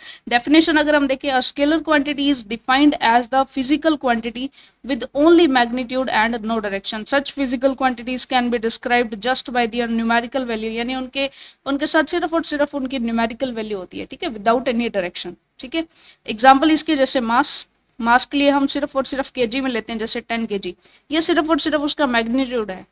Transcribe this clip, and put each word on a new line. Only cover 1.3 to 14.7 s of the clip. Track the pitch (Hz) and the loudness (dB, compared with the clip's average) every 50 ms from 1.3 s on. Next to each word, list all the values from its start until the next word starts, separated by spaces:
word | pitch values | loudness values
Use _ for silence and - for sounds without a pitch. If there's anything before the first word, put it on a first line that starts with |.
a | 262 254 | 0 0
scalar | 247 - - - 285 294 320 330 302 | 0 -2 -2 0 0 2 2 0 0
quantity | 320 302 294 269 294 294 262 277 285 285 | 2 2 2 2 0 -2 0 2 2 2
is | 247 220 196 | 0 -2 -6
defined | 233 226 - - 254 269 294 294 285 - | -8 -8 -2 0 2 4 6 4 4 4
as | - 226 233 247 247 226 | 2 2 4 2 2 2
the | 262 269 269 - - 277 | 0 0 0 0 -2 -4
physical | 254 254 302 294 - 320 311 - | 0 0 0 2 2 0 0 0
quantity | - 254 233 226 226 233 226 240 262 277 - - - - _ _ - | 0 -2 -2 -2 -2 -6 -8 -8 -10 -10 -12 -16 -20 -20 _ _ -6
with | 226 285 233 - - - | -6 -6 -6 -6 -6 0
only | 269 294 330 349 330 349 294 | 2 6 6 6 6 6 4
magnitude | 262 254 240 233 240 254 254 247 254 254 262 - | 4 2 2 2 0 -6 -6 -4 -4 -2 -2 0
and | - 220 214 233 233 233 208 | 0 0 0 0 -2 -4 -4
no | 220 226 220 | -4 -4 -4
direction। | 208 208 196 196 - - 226 220 214 | -4 -4 -6 -6 -6 -6 -8 -8 -4
Such | - - 285 277 - - | -2 -2 -2 -2 -2 -4
physical | 277 277 247 254 240 254 269 269 | -4 -4 -4 -2 0 0 0 0
quantities | - 269 254 247 226 233 240 254 247 - - | 2 -2 -2 -2 -4 -6 -6 -2 -2 0 2
can | 269 254 240 240 | 2 0 0 0
be | 233 240 | -2 -2
described | 214 226 - - - 247 240 240 247 226 226 | 0 0 -2 -2 0 0 2 2 2 0 -4
just | 202 196 240 262 254 - | -6 -4 -2 -2 -2 -4
by | - 233 247 240 226 | -4 -2 -2 -2 0
their | 233 240 240 226 | -2 -4 -4 -2
numerical | 233 226 226 226 233 233 240 233 - 330 | -2 -2 0 2 0 0 0 -2 -4 -6
value, | 262 233 226 220 220 226 | -4 -4 -6 -6 -6 -6
यानी | 220 226 240 240 262 | -6 -6 -6 -6 -6
उनके, | 262 262 254 - 277 277 269 - - - - - _ _ | -6 -8 -8 -4 -4 -4 -4 -6 -10 -18 -20 -20 _ _
उनके | 269 277 277 302 - | -6 -4 -2 0 0
साथ | - 320 294 | 2 2 0
सिर्फ | - - 349 339 330 320 | 0 -2 -2 -2 -2 -2
और | 330 - | -2 -2
सिर्फ | - 294 277 294 294 - | -2 -2 -2 -2 -2 -2
उनकी | 285 262 247 269 269 | -6 -6 -4 -4 -4
numerical | 233 226 226 226 226 226 240 - 277 262 | -4 -2 -2 -2 -2 -2 -4 -6 -6 -6
value | 233 226 220 220 214 190 | -6 -6 -8 -6 -8 -8
होती | 180 - - 190 | -10 -10 -12 -12
है, | 190 | -12
ठीक | - 269 - 370 | -12 -12 -10 -8
है, | 330 | -8
without | 226 214 196 226 233 262 254 | -8 -4 0 0 0 2 0
any | 269 | -2